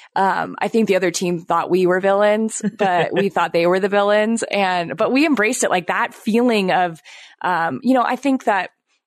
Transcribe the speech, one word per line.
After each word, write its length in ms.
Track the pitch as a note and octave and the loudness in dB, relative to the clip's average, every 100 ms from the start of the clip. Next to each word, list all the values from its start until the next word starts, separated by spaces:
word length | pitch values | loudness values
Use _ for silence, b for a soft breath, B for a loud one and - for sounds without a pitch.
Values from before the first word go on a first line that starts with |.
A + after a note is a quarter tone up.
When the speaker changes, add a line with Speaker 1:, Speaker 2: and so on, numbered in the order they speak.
| B - | B -2
Speaker 1:
um, 400 | F#3+ - F#2 - | 0 0 -4 -6
I 80 | G3+ | -2
think 200 | A3+ G#3+ | 0 2
the 80 | F#3 | 2
other 160 | F3+ | 0
team 280 | - F3 E3+ | -2 -4 -4
thought 300 | - E3+ - | -2 -2 0
we 160 | F3+ F3+ | 0 2
were 120 | F#3 | 2
villains, 640 | G3 G3 G#3 G#3+ A3 - G3+ - | 2 2 2 2 -2 -4 -6 -2
but 360 | F#3+ F3 - | 0 0 0
we 160 | F3 G3 | -2 -2
Speaker 2:
<laughs> 0 | |
Speaker 1:
thought 240 | F#3 E3+ | -2 0
they 140 | E3+ F3 | 2 2
were 120 | F#3 | 2
the 100 | F#3+ | 0
villains. 540 | G3+ G3+ G#3 G#3+ A#3 | 0 2 2 2 -2
And, 520 | - G3+ F#3+ F3+ E3 E3+ | -4 -2 0 -2 -4 -2
but 140 | G#3+ | 0
we 140 | C4 D#4+ | 2 2
embraced 380 | A#3 G#3+ B3+ | 2 0 0
it, 60 | - | 0
like, 180 | F#3 D#3+ | -2 -2
that 260 | F#3+ A#3 | -4 -4
feeling 580 | - A3+ A3+ B3 G#3+ F#3 | -6 -2 0 2 2 2
of, 280 | F#3 F3+ D#3+ B B B B | 0 0 -4 B B B B
um, 380 | F3+ E3+ E3 C3 | -4 -2 -2 -2
you 100 | A#3+ | 0
know, 100 | C4 | 2
I 120 | A3+ B3 | 0 -2
think 300 | C#4 C4 - | -2 -2 0
that 260 | G3 - _ _ _ | -2 -2 _ _ _